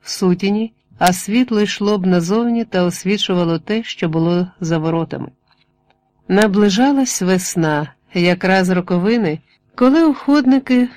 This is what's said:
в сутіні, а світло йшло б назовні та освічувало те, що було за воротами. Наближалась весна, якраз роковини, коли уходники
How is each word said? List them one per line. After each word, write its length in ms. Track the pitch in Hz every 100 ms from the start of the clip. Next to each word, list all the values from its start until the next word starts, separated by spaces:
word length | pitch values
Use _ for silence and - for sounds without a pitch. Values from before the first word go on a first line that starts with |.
в 80 | -
сутіні, 640 | - 185 180 196 214 226 _ _ -
а 140 | 175
світло 480 | 180 - 240 247 214
йшло 360 | 208 - 202 208
б 80 | 185
назовні 600 | 180 170 220 240 233 226
та 180 | 185
освічувало 760 | 175 - 185 208 - 180 170 160
те, 240 | 185 220
що 260 | - - 170
було 380 | 165 170 175 180 -
за 180 | 165 165
воротами. 500 | 160 165 160 131 - _ _ _ _ _ _ _ _ _ -
Наближалась 920 | 196 214 196 208 196 269 269 262 -
весна, 720 | 185 185 - 175 160 147 147 _ _
якраз 560 | 180 175 180 185 190 185
роковини, 680 | 180 180 180 202 233 175 160 _ _ _ -
коли 300 | 254 320 320
уходники 840 | 262 - 294 262 269 262 247 247